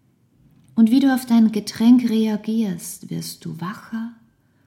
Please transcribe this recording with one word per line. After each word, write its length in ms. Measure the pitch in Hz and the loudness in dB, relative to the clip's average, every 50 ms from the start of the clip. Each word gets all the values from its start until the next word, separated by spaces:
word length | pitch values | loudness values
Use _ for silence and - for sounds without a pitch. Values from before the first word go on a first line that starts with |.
| _ _ _ _ _ _ _ _ _ _ _ _ _ _ - | _ _ _ _ _ _ _ _ _ _ _ _ _ _ 0
und 140 | - 226 220 | 2 4 4
wie 120 | 233 277 | 4 4
du 120 | 277 269 262 | 4 2 2
auf 120 | 247 254 | 0 -2
dein 260 | - 233 226 220 214 | 0 2 4 4 2
Getränk 580 | 220 208 196 - - - 226 233 247 247 247 220 | 2 -2 -8 -8 -4 0 4 6 6 6 4 0
reagierst. 1000 | 214 220 220 220 214 208 214 220 220 226 220 196 180 175 - - - - - - | 0 0 -2 -2 -2 -6 -6 -4 -4 -2 -2 -4 -4 -8 -10 -14 -16 -16 -14 -12
Wirst 340 | 165 170 165 - - - - | -10 -10 -10 -12 -14 -14 -14
du 160 | 170 160 160 | -14 -12 -10
wacher 540 | 170 185 214 - - - 226 226 226 233 233 _ _ _ _ _ _ _ _ _ _ | -10 -12 -12 -14 -16 -14 -12 -10 -10 -12 -14 _ _ _ _ _ _ _ _ _ _